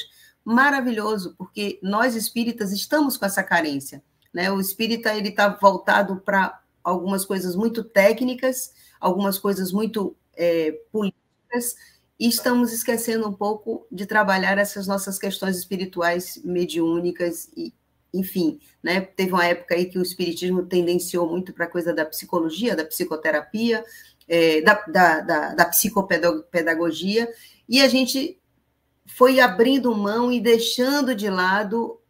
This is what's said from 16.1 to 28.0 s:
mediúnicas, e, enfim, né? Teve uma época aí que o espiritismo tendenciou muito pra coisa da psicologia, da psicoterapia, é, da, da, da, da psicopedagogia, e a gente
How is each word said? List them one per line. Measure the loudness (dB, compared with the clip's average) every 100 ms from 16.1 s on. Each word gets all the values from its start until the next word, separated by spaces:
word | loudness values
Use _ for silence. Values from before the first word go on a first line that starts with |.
| 0 -4 -10
mediúnicas, | -4 -2 -2 0 0 0 -2 -2 -4 -4 -12
e, | -14 -14 -14 _ _ _
enfim, | -6 -4 0 -2 -2 _ _
né? | -2 -2
Teve | -2 -4 0
uma | 2
época | 2 0 -2
aí | -2 -2
que | -2
o |
espiritismo | -4 -4 -6 -4 -2 -2
tendenciou | 0 0 2 0 -2 -2 -2
muito | -4 -6
pra | -6 -6
coisa | -4 -2
da | -2 -4
psicologia, | -8 -4 -2 -2 -2 -4
da | -2
psicoterapia, | -4 -6 -6 -4 -2 -2 -4 -2 0 0 -4 -18 -20 _ -2
é, | 2 4 4
da, | 4 4 2
da, | 4 4 4
da, | 0 -2 0
da | 2 2
psicopedagogia, | 2 0 0 0 2 2 0 -2 -2 0 0 -2 -2 -2 0 -2 -6 -20 _ 0
e | 4
a | 6
gente | 4